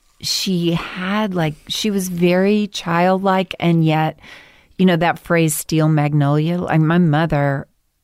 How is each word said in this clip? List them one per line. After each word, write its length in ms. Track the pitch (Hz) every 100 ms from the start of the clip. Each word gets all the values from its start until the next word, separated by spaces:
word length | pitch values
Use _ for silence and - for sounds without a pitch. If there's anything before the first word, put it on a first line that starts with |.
| _ _
she 520 | - - 196 180 170
had, 600 | 170 - 185 185 214 214
like, 200 | 180 156 156 -
she 220 | - 220
was 180 | 196 185
very 560 | 170 175 180 196 214 208
childlike, 880 | - 175 170 185 190 196 190 185 -
and 240 | 170 165
yet, 380 | 156 156 156 - - - - _ _ -
you 80 |
know, 120 | 185 170
that 220 | 170 156
phrase, 380 | - 170 160 -
"steel 320 | - 156 156
magnolia," 680 | 156 147 147 143 147 160 175
like, 220 | - 156
my 160 | 156 175
mother, 680 | 170 147 165 147 143 139 - _ _ _